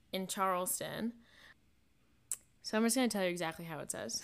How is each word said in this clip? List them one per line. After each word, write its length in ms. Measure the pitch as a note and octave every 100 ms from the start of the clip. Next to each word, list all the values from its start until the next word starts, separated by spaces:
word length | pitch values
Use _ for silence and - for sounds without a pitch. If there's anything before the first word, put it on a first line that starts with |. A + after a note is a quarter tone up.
| _
in 160 | F#3+ F#3
Charleston. 840 | G#3 F#3+ F3+ F#3 - D#3 D3 A3+ - - - - - _ _ _ _ _ _ - - _ _
So 140 | - A3
I'm 60 |
just 120 | A3+ A#3+
gonna 100 | B3
tell 160 | G3+
you 60 | F#3
exactly 340 | F3 E3 E3 E3
how 140 | D#3
it 120 | -
says. 300 | - G#2+ -